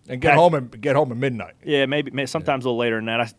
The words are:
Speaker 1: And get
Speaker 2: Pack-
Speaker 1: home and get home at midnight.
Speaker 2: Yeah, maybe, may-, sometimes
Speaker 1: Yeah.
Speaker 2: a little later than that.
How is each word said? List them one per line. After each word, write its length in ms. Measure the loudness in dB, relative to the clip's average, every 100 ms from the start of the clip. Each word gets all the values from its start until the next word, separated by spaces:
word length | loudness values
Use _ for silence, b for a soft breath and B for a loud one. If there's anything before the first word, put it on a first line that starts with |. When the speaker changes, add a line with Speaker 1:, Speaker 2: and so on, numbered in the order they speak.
| -12
Speaker 1:
And 140 | -2
get 80 | 2
Speaker 2:
Pack- 60 | 6
Speaker 1:
home 160 | 6
and 280 | 4 -4 -6
get 140 | 0 2
home 160 | 0
at 60 | -2
midnight. 360 | -4 -4 -8 -12
Speaker 2:
Yeah, 220 | -2 0 2
maybe, 260 | 0 -4
may-, 140 | -6 -4
sometimes 380 | -4 -2 -2 0
Speaker 1:
Yeah. 20 |
Speaker 2:
a 40 |
little 60 | 0
later 160 | 0 -2
than 80 | -2
that. 280 | -2 -4